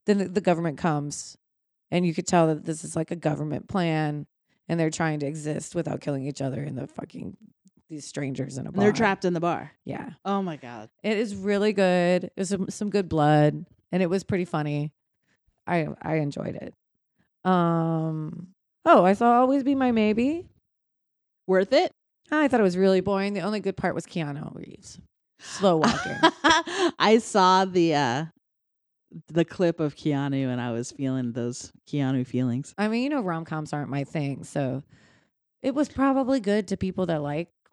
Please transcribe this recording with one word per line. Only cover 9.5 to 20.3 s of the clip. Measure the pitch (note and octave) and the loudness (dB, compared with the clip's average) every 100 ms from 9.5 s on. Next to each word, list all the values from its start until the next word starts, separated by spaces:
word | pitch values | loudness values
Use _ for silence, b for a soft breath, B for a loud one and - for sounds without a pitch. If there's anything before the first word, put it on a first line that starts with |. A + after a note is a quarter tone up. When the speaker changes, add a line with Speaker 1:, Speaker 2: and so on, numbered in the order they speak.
| D#3 D3 _ | -4 -8 _
Speaker 1:
Yeah. | - - A#3+ D#3 | -10 -10 -12 -10
Speaker 2:
Oh | F#3+ G3 | -6 -4
my | F#3 D3 | -4 -8
God. | A#2+ A#2 A2 _ | -14 -16 -18 _
Speaker 1:
It | G#3 G#3+ | -4 -2
is | A3+ G3 | -2 -4
really | G3 G3+ G#3+ | -2 2 2
good. | G3 F#3 F3+ F3 F3+ | 4 4 4 4 2
It | F#3 | -2
was | - F#3 | -6 -4
some, | G3 G3 | -2 -4
some | - G#3 | -6 -2
good | G3+ F3 | -2 0
blood, | D#3+ D3 D3+ D3+ D3+ F3 _ _ | 2 6 6 6 2 -8 _ _
and | F3+ | 0
it | F3 | 0
was | F#3+ | 0
pretty | - F#3+ | -2 -2
funny. | F3+ D#3 D3 D3 D3+ - _ _ _ _ _ _ - | -2 -2 -2 -4 -4 -10 _ _ _ _ _ _ -4
I, | F3 D3+ - | -2 -2 -6
I | - | -4
enjoyed | D#3+ C#3+ - - | -2 -2 -6 -8
it. | - - - _ _ _ _ _ _ | -10 -12 -18 _ _ _ _ _ _
Um, | F#3 F3+ E3+ E3 E3 D#3+ D#3+ D#3 D#3 - F3+ _ _ _ | 0 2 2 2 0 -2 -2 -6 -8 -12 -16 _ _ _
oh, | D#4+ C4+ | 6 8
I | F3+ | 6
saw | G3+ A#3+ A#3+ | 6 4 6
Always | B3+ C#4 | 4 2
Be | C4 | 2
My | C4+ B3+ | 2 2
Maybe. | A3+ G#3+ G#3+ B3+ | 2 2 2 0